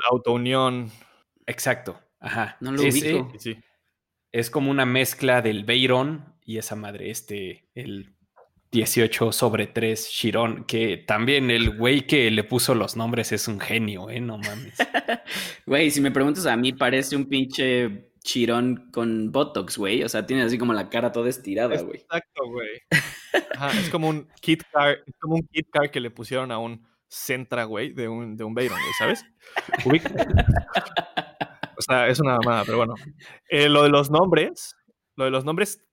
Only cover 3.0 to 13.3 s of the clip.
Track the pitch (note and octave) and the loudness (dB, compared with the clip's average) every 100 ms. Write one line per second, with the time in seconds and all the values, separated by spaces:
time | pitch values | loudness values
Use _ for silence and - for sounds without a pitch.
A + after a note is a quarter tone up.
3 | D3+ F3+ B2 - A2+ A2 _ _ _ _ | 2 -2 -4 -10 -10 -10 _ _ _ _
4 | _ _ _ A#2 A#2 D3+ C#3 C#3 B2+ C3 | _ _ _ -4 -2 0 0 2 2 2
5 | B2+ - C3+ B2 A2+ G#2+ G#2 B2+ C3 B2+ | 0 0 4 4 4 -2 0 2 4 4
6 | C#3+ D#3 - _ - A2 - G#2+ G#2 G2+ | 2 -4 -12 _ -10 -8 -8 -10 -10 -10
7 | F#2+ A2 - G2+ F#2 F2 _ B2 C3 G2 | -10 -10 -10 -8 -8 -12 _ -14 -10 -10
8 | G2 _ _ _ _ _ _ A2+ A2 - | -12 _ _ _ _ _ _ 0 2 4
9 | A2 - A2+ - A#2 G#2+ G#2 A#2 A2+ A2 | 2 2 0 2 0 0 -2 -2 -2 -2
10 | - - A2+ G#2+ A#2 - - A2+ A2+ E2+ | -6 -4 0 0 0 -2 -4 -2 -2 -2
11 | - G#2+ A#2+ C#3 B2+ A#2 A#2 G#2+ A#2+ C#3+ | -2 0 2 2 4 2 2 2 2 2
12 | - D3 A2+ G#2+ G#2 B2 - A#2 F#2+ A#2 | 4 4 4 2 0 0 2 2 0 -2
13 | A#2 A#2 G#2+ | -2 -2 -2